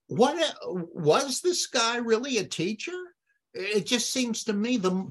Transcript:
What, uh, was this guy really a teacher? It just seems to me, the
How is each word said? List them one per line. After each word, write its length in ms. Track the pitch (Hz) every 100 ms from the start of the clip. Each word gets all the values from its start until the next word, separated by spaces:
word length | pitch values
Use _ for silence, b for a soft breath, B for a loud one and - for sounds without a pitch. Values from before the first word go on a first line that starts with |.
| -
What, 300 | 131 262 330
uh, 140 | 302 - - 180 170
was 480 | - 147 196 277 254
this 240 | 359 349 -
guy 300 | 254 226 240
really 400 | 233 220 277 240
a 60 |
teacher? 500 | 185 - 170 214 - 359 359 _ _ _ _ -
It 320 | 190 208 -
just 240 | 247 240
seems 320 | 262 247 226
to 100 | -
me, 240 | 202 226 247
the 300 | 185 185 185